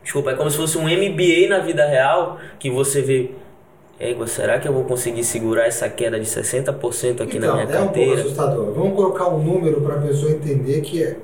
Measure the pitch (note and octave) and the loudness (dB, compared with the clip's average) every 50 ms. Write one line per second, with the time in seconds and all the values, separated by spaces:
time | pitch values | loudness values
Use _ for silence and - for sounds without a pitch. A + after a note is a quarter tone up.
0 | _ - - C#3+ C#3 C3 C3 C3+ D3 D3+ D3 D3+ D#3+ D#3 - E3+ D#3+ D#3+ E3+ F#3 | _ -4 -4 -2 -2 -2 -2 0 -2 -2 0 -2 -2 -2 -2 -2 0 0 0 0
1 | G3+ G3 E3 D#3 F#3 F3 E3 E3+ F#3+ G3 G3+ F#3 - E3 E3 D#3 D3 D3 C#3+ C3 | 0 0 0 2 2 4 6 6 4 4 4 0 0 -2 2 2 2 4 4 4
2 | C3+ - D#3+ F3+ E3+ F3+ - - - - - - - C3+ B2 B2+ C3+ C3+ - C#3+ | 4 4 4 2 0 -2 -6 -12 -16 -18 -18 -8 -6 -2 0 0 0 2 0 0
3 | B2+ C3 C3 C3 B2 B2+ - - - - - - - - - - - - - - | 2 2 0 0 0 -2 -8 -14 -18 -20 -20 -20 -20 -20 -20 -20 -20 -20 -14 -8
4 | - A#2+ A#2+ A#2 A2+ A2 - - A#2 A2 A#2 B2+ - D3 C#3 C3 B2 B2 B2+ B2 | -6 -6 -4 -4 -4 -6 -4 -2 0 0 0 0 0 0 0 0 0 0 -2 -2
5 | - A#2+ A2+ A#2 A#2 - - A#2 A2+ A2 A2+ A#2 A2+ A#2+ A#2+ - B2 A2+ - - | -2 -4 -2 -2 -4 -2 -2 -2 -2 0 2 2 2 2 0 -2 -4 -4 -2 -2
6 | - A2+ A2+ A2 G#2+ G#2+ - - G#2 - - C3 C#3 - - - - B2 - - | -2 -2 -2 -2 -4 -4 -4 -4 -4 -2 -2 -2 -2 -2 -4 -2 -4 -4 -4 -2
7 | - B2 B2 - A2+ G#2 - G#2+ A2 - - A2+ G#2+ - - - G2+ - - B2+ | -2 -2 0 -2 -4 -4 -4 0 0 2 2 2 0 0 0 0 0 2 2 2
8 | B2 C3 C3 D3 - - - - C#3+ C#3+ B2 A#2 G#2 G#2 - D#3+ F#3 G3 G3+ G3+ | 4 4 2 2 0 -2 -2 0 0 0 0 0 -2 -2 -2 0 0 0 2 2
9 | F#3+ F3+ - - F#3 F3+ D#3+ D3+ D3+ E3 F#3 F#3 E3 D#3 D3 C#3+ C#3 D3+ D3 C#3+ | 2 2 2 0 0 0 2 2 0 2 0 2 2 2 2 2 0 0 0 -2
10 | D3 C#3+ C#3 C#3 D3+ D3+ D3+ - - D3+ C#3 B2+ B2 C3 C#3+ D#3 D3 - F3 E3 | 0 0 0 0 2 0 0 0 0 0 0 0 0 0 0 0 -2 -2 -2 -2
11 | D#3 - - - | -2 -2 -4 -8